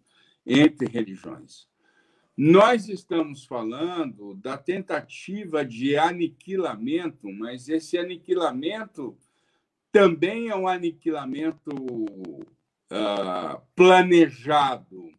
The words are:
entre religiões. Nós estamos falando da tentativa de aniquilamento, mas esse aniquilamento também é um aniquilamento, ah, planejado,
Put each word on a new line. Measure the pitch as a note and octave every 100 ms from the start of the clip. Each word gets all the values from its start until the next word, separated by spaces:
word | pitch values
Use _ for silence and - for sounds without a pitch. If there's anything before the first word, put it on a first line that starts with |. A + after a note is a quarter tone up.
| _ _ _ _
entre | - C3 D3+ - A#2+
religiões. | A#2 G#2 F#2 - B1+ - - _ _ _ _ _ _ _ -
Nós | D3 F#3 A3 A#3+ G3
estamos | F#3+ - E3 D3+ C#3+ -
falando | B2 A2 B2+ E3+ F3+ C#3 G2+ G2+
da | G2 B2 B2+
tentativa | - F#3+ F#3+ D#3 - - - G3+ F#3 D3+
de | C3 A2+ C3+ C#3+
aniquilamento, | E3 F3+ D#3+ - F3+ F#3+ D#3+ G#2+ A#2+ E3 E3 C3 G2+
mas | G2 A2+ B2+ C3+
esse | D#3+ - F3
aniquilamento | F3 E3+ - F3+ D#3+ B2+ D#3+ G#3+ G#3+ - B2 - _ _ _ _ _ _ _
também | G#3 F#3 D#3 F3+ A3+ A#3
é | G3
um | F#3
aniquilamento, | F3+ E3+ E3 E3 D3+ C3 C#3 D#3+ D#3 D3+ C#3 C3 A#2 G#2+ F#2+ F2+ F2 - _ _ _ _
ah, | G2 G#2+ G2+ F#2+ F2+ D#2 C2 _ -
planejado, | F3+ F#3 F3+ E3+ D#3 B2 C3 D3+ C3+ A#2+ - F#2 E2+